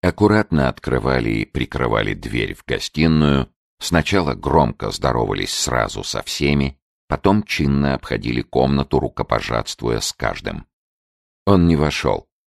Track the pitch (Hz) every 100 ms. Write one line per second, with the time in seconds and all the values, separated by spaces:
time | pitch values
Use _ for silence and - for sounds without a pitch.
0 | 90 - 104 107 104 78 65 - - 62
1 | 58 65 57 55 55 - 62 - 62 55
2 | 52 53 55 57 50 50 - 53 - -
3 | 80 78 73 69 62 _ _ _ - 85
4 | 76 98 76 52 - 78 64 - 53 -
5 | 69 58 55 50 50 - - 62 52 50
6 | 50 53 - - 71 71 69 - _ _
7 | _ 71 98 104 104 - 71 69 71 67
8 | - 57 53 60 - - 65 69 69 67
9 | 62 - - 58 - 57 55 - 58 55
10 | - - 55 50 50 50 - _ _ _
11 | _ _ _ _ - 98 85 78 76 -
12 | - 50 - _